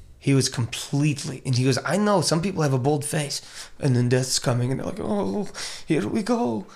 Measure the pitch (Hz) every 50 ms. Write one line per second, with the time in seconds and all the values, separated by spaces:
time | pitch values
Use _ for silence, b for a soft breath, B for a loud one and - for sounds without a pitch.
0 | - - - - - 139 139 135 127 - - - 117 - - - - - - 139
1 | 147 151 139 139 - 151 135 135 - 139 127 117 127 135 127 - - - 156 202
2 | 214 208 208 185 135 - 151 165 165 202 185 175 156 143 135 131 120 143 151 143
3 | - - - 156 147 139 - - B B B B B B B - - 139 127 123
4 | 123 123 127 127 131 131 - - - 139 120 120 120 123 135 - - - - -
5 | - - 214 202 185 190 196 208 196 - - B B B B B B - 165 151
6 | 196 214 - - 185 220 247 226 240 240 226 - 95 B B